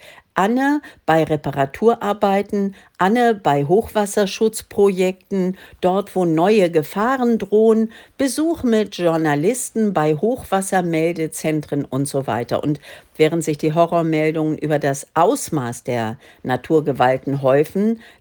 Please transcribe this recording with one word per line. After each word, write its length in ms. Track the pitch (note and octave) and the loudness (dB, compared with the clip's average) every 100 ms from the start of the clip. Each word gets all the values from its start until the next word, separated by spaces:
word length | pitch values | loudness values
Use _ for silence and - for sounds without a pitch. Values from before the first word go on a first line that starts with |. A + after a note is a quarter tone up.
| - - _ | -16 -20 _
Anne 460 | - F#3 B3 C4+ D4 - - | -2 0 0 0 -2 -4 -8
bei 200 | - D#3+ | 0 2
Reparaturarbeiten, 1500 | D#3 D3+ D3+ C#3+ C#3 - A3 A#3 G3+ G#3 G#3 G3 G3+ G#3 G3 G3 - - | 2 -2 -2 -2 -4 0 0 0 -2 -2 0 0 0 -2 -4 -6 -18 -2
Anne 360 | F3+ A#3 A#3+ | 0 2 2
bei 300 | A3 - C#3+ | 2 0 0
Hochwasserschutzprojekten, 1900 | C#3+ F#3 A3+ - G3+ G#3 G3 - A3 A3 - - G3+ F#3 F#3 F#3+ _ G3 F3+ F#3 - - | 2 2 2 -2 -2 0 -2 0 -2 -2 -6 2 2 2 -2 -2 _ -4 -2 -4 -12 -4
dort, 360 | F3+ F#3+ G3+ F#3 | -2 -2 -2 -2
wo 80 | |
neue 460 | F3 D#3+ F3 A3 F3 | 0 2 4 4 4
Gefahren 680 | E3 D3+ - A3 C4+ A#3+ A3+ | 2 -2 -2 -2 0 0 0
drohen, 540 | G3 G#3 A3 A3 A3 - - - | 0 2 4 4 0 -6 -20 -4
Besuch 460 | C4+ A#3+ D#4 D#4+ | -4 -2 -2 -2
mit 340 | B3 A3 G#3 - | 0 0 -2 -2
Journalisten 960 | F3 D#3+ D#3+ C#3+ D#3+ B3+ - A3+ G#3+ | 0 0 0 0 0 -2 -4 -2 -2
bei 220 | F#3 D3+ | 0 0
Hochwassermeldezentren 1700 | D3+ G#3 B3+ - G3 F#3+ F#3+ F3 D#3+ E3 D#3+ D#3+ - D#3+ D#3 D3 C#3+ | 0 0 -2 -2 -4 0 -2 0 0 0 -2 -6 -4 -4 -4 -4 -6
und 220 | C#3 C3 C#3 | -4 -4 -4
so 200 | C#3 C3+ | -4 -4
weiter. 360 | A2+ A#2+ A#2 | -4 -2 -2
Und 180 | - D3 - - - - | -2 -4 -8 -20 -20 0
während 280 | D#3 E3 | 2 2
sich 140 | D#3+ D3+ | -2 -2
die 160 | D#3 | -2
Horrormeldungen 840 | D#3 E3+ E3+ E3 D#3 D#3 D#3+ D#3 D#3 | 2 2 2 0 0 0 0 -2 -2
über 220 | D3 D3+ | -2 -2
das 300 | D3 C#3 - | 0 -4 -4
Ausmaß 720 | - F3 C#4 - D#3 A#2+ A#2+ | 2 2 2 -2 -4 -4 -6
der 340 | - B2 A2 C#3 - _ | -4 -4 -4 -6 -14 _
Naturgewalten 1000 | - B2+ - D#3+ D3+ B2 B2+ C3 - C#3 | -6 -6 0 2 2 2 2 2 -2 -2
häufen, 580 | C3+ C3+ D3+ F#3+ G#3 A3+ - _ | 2 2 2 0 -2 -2 -8 _